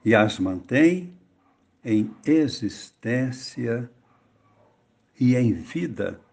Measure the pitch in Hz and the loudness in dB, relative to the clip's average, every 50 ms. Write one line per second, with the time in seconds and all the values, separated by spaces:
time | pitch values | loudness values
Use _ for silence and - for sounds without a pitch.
0 | _ 110 117 107 107 107 - - 92 95 92 90 - - 123 135 156 170 180 185 | _ 4 4 4 4 4 2 -2 -4 -4 -4 -6 -6 -2 2 4 4 4 4 0
1 | 180 - - - _ _ _ _ _ _ _ _ _ _ _ _ _ 127 110 107 | -6 -12 -18 -20 _ _ _ _ _ _ _ _ _ _ _ _ _ 0 0 0
2 | 104 107 - - - 139 151 160 151 127 - - 110 98 - - - - _ _ | 0 -2 -6 -8 0 2 2 2 2 0 -2 -6 -8 -8 -8 -10 -20 -20 _ _
3 | - 113 120 127 131 127 123 - - - - 139 120 117 117 117 120 - _ _ | -6 -4 -2 -2 -2 -2 -6 -10 -14 -16 -10 -8 -4 -4 -4 -4 -6 -10 _ _
4 | _ _ _ _ _ _ _ _ _ _ _ _ _ _ _ _ _ _ _ _ | _ _ _ _ _ _ _ _ _ _ _ _ _ _ _ _ _ _ _ _
5 | _ _ _ _ 131 123 127 123 123 113 95 82 - - - - 175 - 110 - | _ _ _ _ 2 2 4 4 2 2 0 -2 -6 -8 -6 -6 -6 -6 -6 -6
6 | 98 92 92 - _ _ | -8 -8 -8 -12 _ _